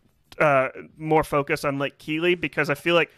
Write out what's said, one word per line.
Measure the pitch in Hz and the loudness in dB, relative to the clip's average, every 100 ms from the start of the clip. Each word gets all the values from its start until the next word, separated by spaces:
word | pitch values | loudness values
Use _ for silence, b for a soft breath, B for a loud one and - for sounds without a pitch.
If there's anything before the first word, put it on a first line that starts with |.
| _ _ _ - | _ _ _ 0
uh, | 156 135 131 - - - | 2 2 0 -6 -18 -8
more | 156 156 147 | 0 0 2
focus | 147 139 147 147 | 0 0 -2 -4
on, | 139 | -4
like, | 139 - | -6 -8
Keeley, | - 156 175 175 | -8 -2 0 0
because | 165 - 147 | -2 -2 -2
I | 143 | -2
feel | 170 170 | 2 2
like | 151 | 2